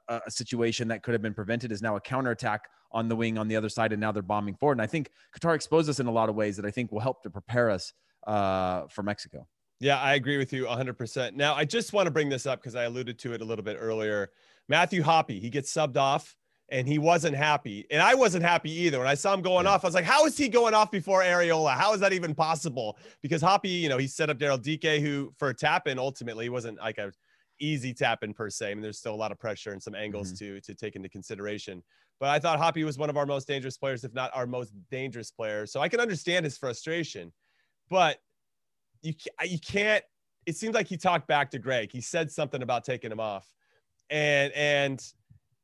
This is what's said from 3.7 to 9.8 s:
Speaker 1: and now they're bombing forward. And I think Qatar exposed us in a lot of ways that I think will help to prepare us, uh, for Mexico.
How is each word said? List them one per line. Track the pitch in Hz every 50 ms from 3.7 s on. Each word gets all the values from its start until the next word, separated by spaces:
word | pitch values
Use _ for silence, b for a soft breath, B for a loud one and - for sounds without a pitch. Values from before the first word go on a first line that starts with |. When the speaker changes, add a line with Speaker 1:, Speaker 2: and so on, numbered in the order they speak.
| - 123 113 110
Speaker 1:
and | 110 104
now | 110 107
they're | 101 107
bombing | 95 90 107 104 101 101 92
forward. | - 139 147 139
And | 117 107
I | 107
think | - 160 135 - b b b b -
Qatar | - - 170 165
exposed | 143 - - 156 165 160 147
us | 135 139
in | 127
a | 120
lot | 113 113 110 110
of | 104
ways | 110 107 107 98 104
that | 101
I | 104
think | - 127 120 104
will | 107 104
help | 117 135 127 - -
to | 101
prepare | 85 101 - - 117 123 120 113
us, | 101 87 - - - _ _ _ _ _ - 107
uh, | 107 104 98 95 95 95 92 92 92 87 71 73
for | - 110
Mexico. | 98 104 104 - - - - 67 - - _ _ _ _ _ _